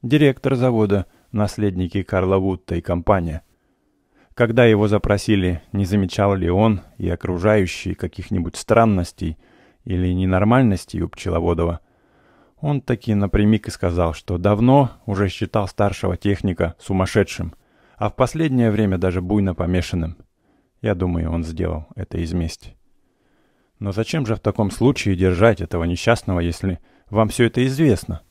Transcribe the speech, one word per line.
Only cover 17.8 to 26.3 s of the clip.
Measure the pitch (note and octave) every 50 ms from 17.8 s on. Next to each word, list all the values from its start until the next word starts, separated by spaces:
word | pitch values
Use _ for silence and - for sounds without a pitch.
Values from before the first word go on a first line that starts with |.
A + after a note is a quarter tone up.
| _ _ _ _
а | G#2+ G#2
в | -
последнее | - C3 A#2+ - D#3+ D#3+ D#3 C3 B2+ A#2 A2+
время | G#2 G2+ A2 G2+ F#2
даже | F2 F2+ F#2 F2+ F#2
буйно | F2+ F2+ G2+ G#2+ G2 F#2+ F2
помешанным. | - F2+ E2+ F2+ F2+ E2+ - - F2 E2 E2 E2 _ - _ _ _ _ _ _ _ _ _ _ _
Я | - A2 G2+
думаю, | F2 F#2 F2+ F2 E2+ E2 E2
он | E2+ E2+ E2
сделал | D#2+ E2 E2+ F2 E2+ E2 D#2+ D#2 _ -
это | - F2+ _ - F2+
из | E2+ D#2+
мести. | F2 F2+ E2 D#2+ - - - - - _ _ _ _ _ _ _ _ _ _ _ _ _ _ _ _ _ _ _ _ _
«Но | G#2 G2
зачем | G2 A2 A2+ - - D#3+ C#3
же | G#2+ A2+
в | -
таком | _ G#2+ G2+ - A2 G2
случае | - - G#2+ C3 D3 - - G#2 F#2+
держать | F2 F#2+ F#2 F2+ E2+ F2 A#2 G#2 E2+
этого | F2+ E2 - F2 E2+
несчастного, | E2+ F2 F2+ - A#2 A#2 - - -